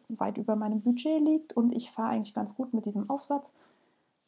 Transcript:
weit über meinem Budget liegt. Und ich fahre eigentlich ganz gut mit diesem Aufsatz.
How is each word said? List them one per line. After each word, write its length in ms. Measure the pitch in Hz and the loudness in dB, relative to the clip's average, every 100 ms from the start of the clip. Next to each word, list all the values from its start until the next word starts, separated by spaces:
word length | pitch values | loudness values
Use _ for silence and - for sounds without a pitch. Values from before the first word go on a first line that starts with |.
| - | -10
weit 260 | 226 196 208 | -4 -4 -2
über 180 | 220 | -2
meinem 280 | 214 214 214 | -2 0 0
Budget 360 | 240 247 311 311 | 2 2 2 4
liegt. 360 | 302 311 - | 4 2 0
Und 180 | - 240 | 2 2
ich 180 | 240 - | 2 -6
fahre 200 | - 226 | -6 -2
eigentlich 240 | 226 208 | -2 -2
ganz 200 | - 208 | -4 -6
gut 200 | - 254 | -6 -4
mit 100 | 226 | -2
diesem 240 | 208 202 202 | -2 -4 -4
Aufsatz. 420 | 277 - 285 - _ _ _ _ _ _ _ | -4 -2 -4 -4 _ _ _ _ _ _ _